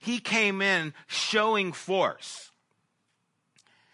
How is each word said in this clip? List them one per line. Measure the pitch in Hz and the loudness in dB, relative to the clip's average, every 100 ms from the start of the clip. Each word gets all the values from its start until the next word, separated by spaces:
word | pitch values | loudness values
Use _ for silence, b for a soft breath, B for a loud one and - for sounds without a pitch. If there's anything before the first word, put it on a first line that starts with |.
he | - 240 | -6 -6
came | - 220 208 190 | -2 0 2 2
in | 196 185 156 - B | 2 2 0 -8 B
showing | - - 214 214 220 185 | -6 0 2 4 2 0
force. | 151 - 190 139 - - - - _ _ _ _ _ _ _ _ _ _ _ b b b | -4 -2 2 2 0 -12 -16 -18 _ _ _ _ _ _ _ _ _ _ _ b b b